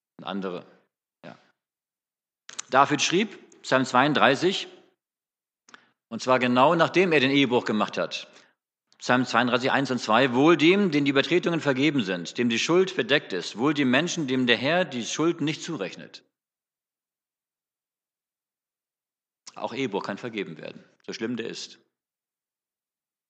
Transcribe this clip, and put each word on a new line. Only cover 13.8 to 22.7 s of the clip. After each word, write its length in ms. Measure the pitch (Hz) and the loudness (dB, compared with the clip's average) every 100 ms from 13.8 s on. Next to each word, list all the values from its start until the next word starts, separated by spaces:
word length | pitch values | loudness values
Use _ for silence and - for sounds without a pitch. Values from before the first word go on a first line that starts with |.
| 131 | 2
Menschen, 380 | 127 170 175 135 | 0 0 -4 -4
dem 180 | 131 123 | -2 2
der 120 | 110 | 0
Herr 280 | 131 175 185 | 2 0 -2
die 180 | 123 | -6
Schuld 380 | 104 - 160 170 | -6 -2 -2 -2
nicht 220 | 147 147 | -4 -6
zurechnet." 600 | - 156 90 85 67 - _ _ _ _ _ _ _ _ _ _ _ _ _ _ _ _ _ _ _ _ _ _ _ _ _ _ _ _ _ _ _ _ - 107 | -8 -8 -8 -10 -18 -20 _ _ _ _ _ _ _ _ _ _ _ _ _ _ _ _ _ _ _ _ _ _ _ _ _ _ _ _ _ _ _ _ -20 -12
Auch 180 | 104 | -10
Ehebruch 300 | 117 131 98 | -6 -4 -4
kann 160 | - 101 | -6 -8
vergeben 380 | 123 110 87 80 | -8 -8 -8 -10
werden, 260 | - - - _ - | -16 -18 -20 _ -16
so 60 | |
schlimm 220 | 90 113 120 | -8 -6 -6
der 120 | 110 | -8
ist. 320 | 85 - - _ _ _ _ _ _ _ _ _ | -12 -14 -18 _ _ _ _ _ _ _ _ _